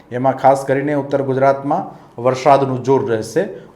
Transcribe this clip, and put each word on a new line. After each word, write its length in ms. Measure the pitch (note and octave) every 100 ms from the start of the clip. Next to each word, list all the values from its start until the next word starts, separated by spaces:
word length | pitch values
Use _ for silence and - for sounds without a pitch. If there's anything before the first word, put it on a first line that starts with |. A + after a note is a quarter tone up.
| -
એમાં 260 | B2 C3+ -
ખાસ 280 | C3+ C3+ C3+
કરીને 280 | C3+ C#3+
ઉત્તર 280 | D3 C#3 C#3
ગુજરાતમાં 800 | C3+ C3 C3+ C3+ C#3+ E3 - - - -
વરસાદનું 600 | B2 B2+ D3+ C3+ C3 B2
જોર 260 | A#2 C3 A#2
રહેશે. 360 | A2 G#2+ D#3+ G3+ - -